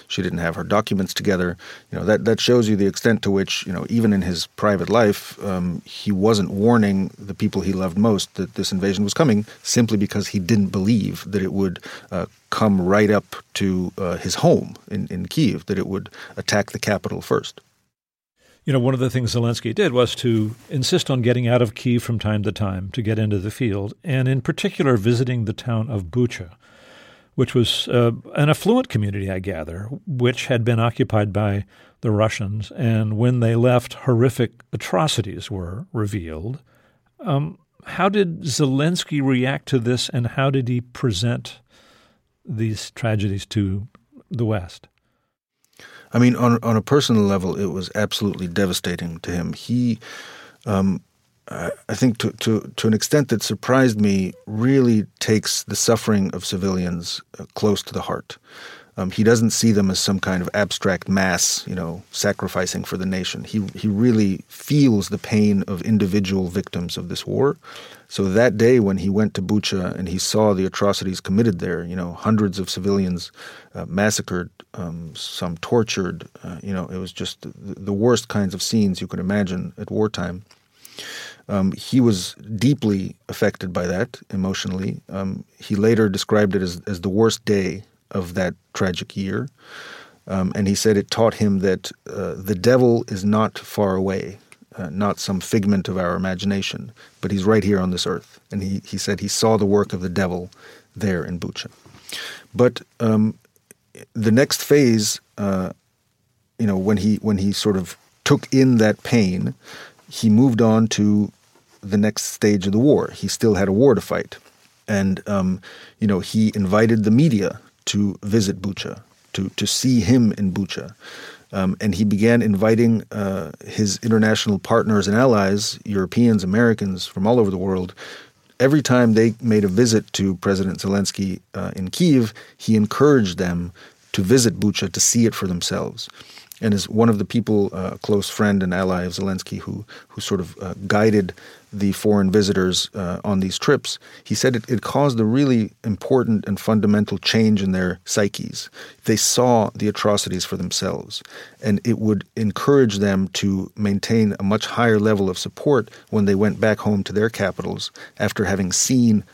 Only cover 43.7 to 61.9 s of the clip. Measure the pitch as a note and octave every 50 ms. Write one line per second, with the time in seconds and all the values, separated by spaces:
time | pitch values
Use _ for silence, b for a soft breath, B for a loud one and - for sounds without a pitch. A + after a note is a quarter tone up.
43.7 | F#2+ G2 G2+ C3 - _ _ _ _ C#4 - _ - A#2 A#2 G#2+ A2 G2+ F2 F2
44.7 | - - - _ _ _ _ _ _ _ _ _ _ _ _ _ _ _ _ _
45.7 | B B B B B B B B - A#2+ B2 B2 B2 - B2 A#2+ A#2 A2+ - A#2
46.7 | A#2 A2+ - - C#3 D3 C3+ - A#2+ A2 G#2 G2 G2 G2 F2 F#2+ E2 - G2+ F#2
47.7 | D2+ F#2+ F2+ - - G#2 G#2 G2+ - - A2 G2+ E2+ - F#2 F2 E2+ G#2 G2+ F#2
48.7 | E2+ - - F#2+ F2+ E2 F2 E2+ E2 E2 - - F2 F2 E2+ E2+ - - - -
49.7 | A#2 B2 B2 A#2+ A2+ A2+ B B B B B B B B B B B B _ A#2+
50.7 | G#2 G2 G2 G2 F#2 - - _ _ _ _ _ _ _ _ - - - - -
51.7 | - - _ - A2+ - B3+ C4 G#3+ - - A2 - - - A2 A2 G#2 - -
52.7 | - - - A2 A2 G#2 - - - D3 C3+ - A#2+ G2+ - - A2 - - -
53.7 | B2+ C3 C3 B2+ A2 G#2+ G#2 G2+ G2 F#2+ F#2 F2+ - - _ - G#2+ G#2+ A#2 B2+
54.7 | C#3 C#3 B2+ A#2+ A2+ G#2+ G2 - _ _ - - A2 G#2+ - - - - - -
55.7 | G2+ - - - - - - - G#2+ G2+ F#2+ F#2 - F#2 F2+ - - F#2 F2+ F#2+
56.7 | F2+ F2+ F2+ F2 F2 F2 E2+ - - - - _ - - - - _ - - G#2
57.7 | G2+ - - - - F#2+ F2 - F#2 - - - - B B B B B B B
58.7 | B B B B B - F#2+ F#2 - - G#2+ A2 A#2+ A#2 A#2 A2 - - - A2+
59.7 | G#2+ G#2 G2+ F#2+ F#2+ - - - G2+ F#2+ - F#2+ F#2 F2+ F2 E2 - G#2 G#2 F2+
60.7 | - - - G2 F#2 F2 - - F#2+ G2 F#2+ F#2 F2+ F2 - - - - - -
61.7 | F#2+ F2+ E2+ E2